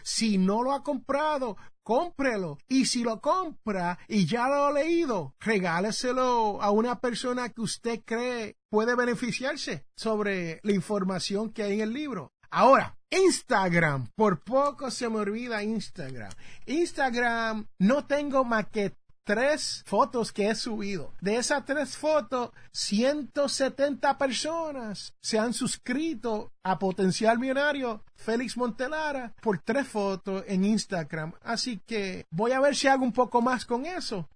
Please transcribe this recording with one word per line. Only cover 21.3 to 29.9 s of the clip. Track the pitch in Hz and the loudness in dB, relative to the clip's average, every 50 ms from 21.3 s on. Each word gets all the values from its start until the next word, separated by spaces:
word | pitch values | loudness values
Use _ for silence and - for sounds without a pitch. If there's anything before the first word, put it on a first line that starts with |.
| 214 | 0
esas | 247 240 - 294 277 - | 0 0 0 0 0 -2
tres | - 285 302 277 - - | -2 -2 -2 -2 -4 -4
fotos, | - - 302 311 294 220 - 269 247 240 - - - - - | -2 0 2 2 2 2 0 -2 -4 -4 -4 -8 -14 -20 -12
ciento | - - - - 202 202 240 269 302 302 269 - - 294 285 247 | -8 -6 -4 0 2 2 2 2 2 0 -4 -4 -2 0 0 0
setenta | - - 269 254 - - 277 294 269 - - 277 269 - | 0 0 -2 0 0 0 0 0 0 0 0 0 2 2
personas | 277 269 220 - - 302 330 330 330 311 285 262 233 214 196 - - - - _ | 0 0 0 -2 -4 -4 -4 -4 -4 -6 -6 -8 -8 -8 -10 -10 -12 -16 -16 _
se | - - 226 214 | -4 0 0 2
han | 220 247 | 2 0
suscrito | 226 - - - - - - - 254 277 320 330 302 214 - 233 220 208 - - - _ | 0 -2 -2 -4 -4 -6 -6 -4 -2 -2 -2 -2 -4 -4 -4 -4 -4 -4 -6 -8 -12 _
a | - 185 190 - | -2 -2 0 2
Potencial | 196 190 185 202 190 185 170 - 214 220 233 233 | 0 0 2 2 2 2 2 4 4 4 4 4
Millonario, | 254 269 262 277 285 294 285 285 262 233 214 208 - - - | 2 0 0 2 2 2 0 0 -2 -4 -6 -8 -12 -18 -20
Félix | - - 220 226 233 262 214 - | -10 -4 -2 -2 -2 -2 -4 -4
Montelara, | 233 247 240 214 - 254 262 311 311 311 302 277 262 247 220 - - | -4 -4 -4 -2 -4 -4 -4 -4 -4 -4 -4 -4 -6 -8 -10 -10 -6
por | - 226 196 - | -2 -2 -2 0
tres | - - 226 277 269 | 0 0 0 0 0
fotos | - | -2